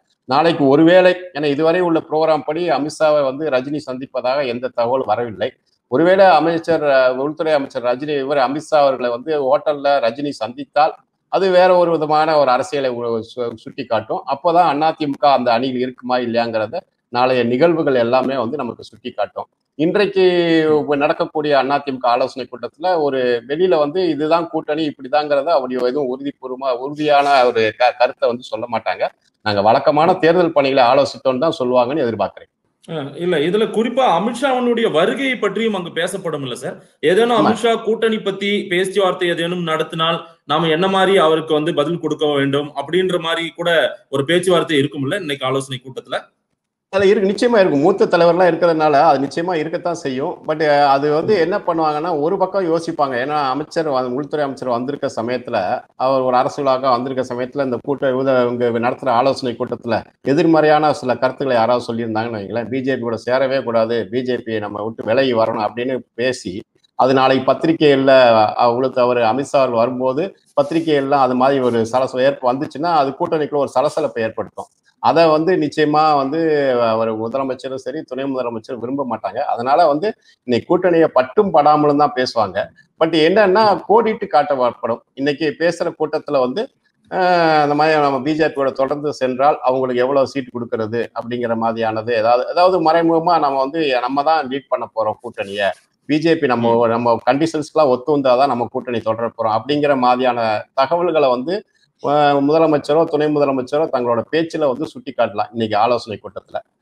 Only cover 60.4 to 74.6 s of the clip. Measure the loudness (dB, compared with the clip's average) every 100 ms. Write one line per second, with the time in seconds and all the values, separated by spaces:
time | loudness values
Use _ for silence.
60.4 | 4 4 4 4 2 -2 -2 -2 -2 -2
61.4 | 0 2 2 0 -2 -6 -4 -4 -4 -6
62.4 | -6 -6 -6 -4 -4 -4 -4 -6 -2 0
63.4 | 0 -2 -2 0 0 -2 -4 -4 -4 -4
64.4 | -4 -6 -6 -8 -8 -6 -2 0 0 0
65.4 | 0 0 -4 -4 -6 -6 -8 -6 -4 -4
66.4 | -8 -12 -14 _ _ 0 2 4 4 2
67.4 | 2 0 0 2 4 4 6 6 8 6
68.4 | 4 2 0 2 -2 0 2 2 2 0
69.4 | 0 0 2 2 0 0 -2 -2 -4 -8
70.4 | _ -2 -2 -2 0 0 2 2 2 2
71.4 | 2 2 2 0 0 0 -2 0 0 0
72.4 | -2 -2 -4 -6 0 2 0 -2 -2 -2
73.4 | -2 -2 -2 0 0 -2 -4 -4 -6 -6
74.4 | -10 -12